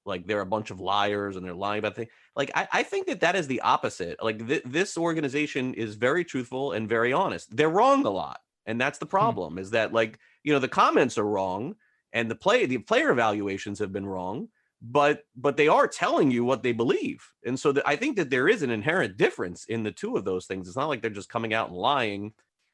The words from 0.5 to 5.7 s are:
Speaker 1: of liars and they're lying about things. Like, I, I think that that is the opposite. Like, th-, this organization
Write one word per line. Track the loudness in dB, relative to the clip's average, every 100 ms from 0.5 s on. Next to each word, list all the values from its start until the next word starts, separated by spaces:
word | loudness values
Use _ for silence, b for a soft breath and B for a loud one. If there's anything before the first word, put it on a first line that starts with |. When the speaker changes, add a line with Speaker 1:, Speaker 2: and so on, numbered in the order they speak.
| -4 -4
Speaker 1:
of | -8
liars | -2 0 2 0 -4 -6
and | -10
they're |
lying | -6 -4 -2
about | -4
things. | -6 -12 b b
Like, | -6 -4 -2
I, | 0
I | -2
think | 0 -4 -4
that | 0
that | 2 2
is | -2
the | 0
opposite. | 2 2 0 -6 -8 -4
Like, | -4 -4 -2
th-, | -4
this | -2 -2 -2 -2
organization | -2 0 -2 -2 -2 -2 -4